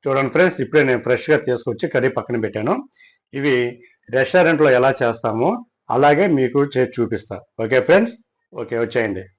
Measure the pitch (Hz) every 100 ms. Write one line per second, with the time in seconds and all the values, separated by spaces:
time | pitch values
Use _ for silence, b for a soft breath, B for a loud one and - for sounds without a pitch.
0 | 139 135 135 175 180 180 123 151 135 120
1 | - 120 - 151 139 123 - 113 175 135
2 | 131 127 104 120 110 107 113 240 285 b
3 | b b _ 135 143 127 120 120 b b
4 | - 127 131 185 165 156 151 123 131 131
5 | 120 113 113 110 143 240 240 _ - 120
6 | 147 147 196 143 127 139 143 127 123 123
7 | 117 113 - 95 _ - 113 127 127 185
8 | 233 - _ _ _ 123 117 117 117 120
9 | 110 92 95